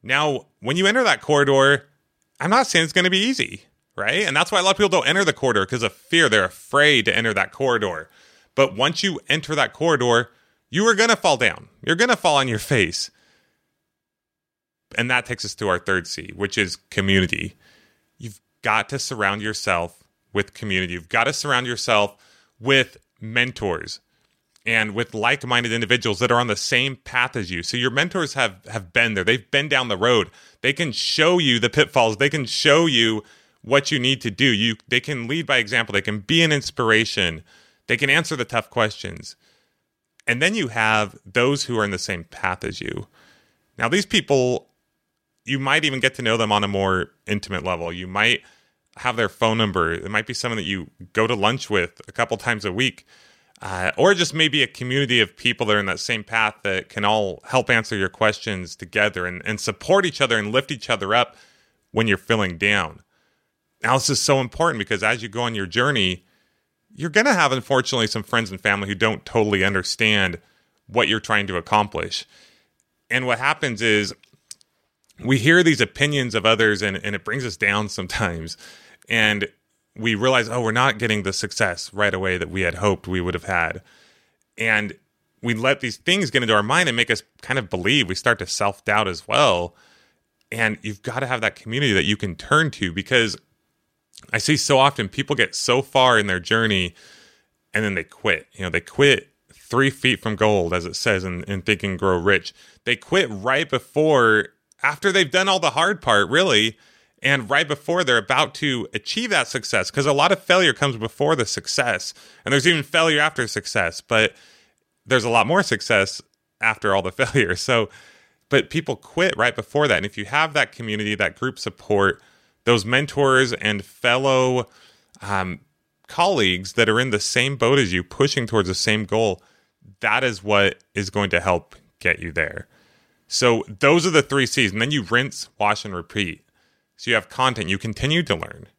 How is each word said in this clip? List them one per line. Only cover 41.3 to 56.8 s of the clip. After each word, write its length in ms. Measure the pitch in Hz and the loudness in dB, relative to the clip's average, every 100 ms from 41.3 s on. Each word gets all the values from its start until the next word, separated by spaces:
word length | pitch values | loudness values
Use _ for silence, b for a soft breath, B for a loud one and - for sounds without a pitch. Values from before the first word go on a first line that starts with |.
| 120 123 143 | 0 0 0
who 140 | - 117 | -2 -2
are 60 | |
in 60 | 101 | -2
the 80 | 92 | -4
same 260 | - 90 | -6 -8
path 400 | 82 - 92 90 | -10 -6 -6 -4
as 160 | - - | -8 -8
you. 260 | - - - b b b b b b - | -8 -10 -12 b b b b b b -6
Now, 100 | 117 | -2
these 180 | 185 196 | -2 0
people, 600 | 214 - 139 127 123 _ _ _ _ _ _ _ _ - | -2 2 2 2 -2 _ _ _ _ _ _ _ _ -8
you 120 | 135 | -4
might 280 | 135 151 151 | 0 0 0
even 140 | 135 | 0
get 140 | 127 - | -2 0
to 60 | |
know 140 | 120 113 | 0 0
them 160 | 107 | 2
on 100 | 104 | 2
a 60 | 101 | 2
more 440 | 98 98 92 - _ - | 0 0 0 -2 _ -6
intimate 380 | 104 - 92 | -6 -4 -6
level. 260 | 85 87 85 | -4 -4 -6
You 160 | 87 92 | -8 -6
might 360 | 95 110 120 b b b b _ - | 0 0 0 b b b b _ -6
have 180 | 127 113 | -4 -2
their 140 | 104 | -2
phone 260 | - 113 110 | 0 0 2
number. 380 | 107 92 82 | 0 0 -2
It 160 | 85 87 | -2 -4
might 160 | 107 110 | -4 -4
be 80 | |
someone 240 | - 123 113 | -6 -6 -6
that 60 | |
you 260 | 82 95 78 _ 90 | -6 -6 -8 _ -8
go 120 | - 113 | -2 -2
to 80 | |
lunch 360 | 117 101 120 - | 2 0 0 -2
with 320 | 104 87 _ - | -2 -2 _ -14
a 60 | |
couple 240 | - 117 110 | -4 -2 -2
times 300 | - 110 98 | -4 -4 -4
a 60 | |
week, 340 | 92 127 - _ b b b b b | -2 -4 -4 _ b b b b b
uh, 300 | 95 92 92 - | -10 -4 -2 2
or 160 | 175 | 4
just 220 | 180 170 | 4 0
maybe 280 | 156 156 143 | 0 0 2
a 40 | 123 | -2
community 540 | - 123 135 139 123 | -2 -4 -2 2 2
of 160 | 104 - | 2 0
people 280 | 120 117 110 | -4 -2 0
that 100 | 104 | 0
are 40 | |
in 60 | 98 | 0
that 140 | 87 | -4
same 220 | - 113 | -4 -6
path 340 | 101 113 107 - | -4 0 0 -2
that 260 | 101 92 | -4 -4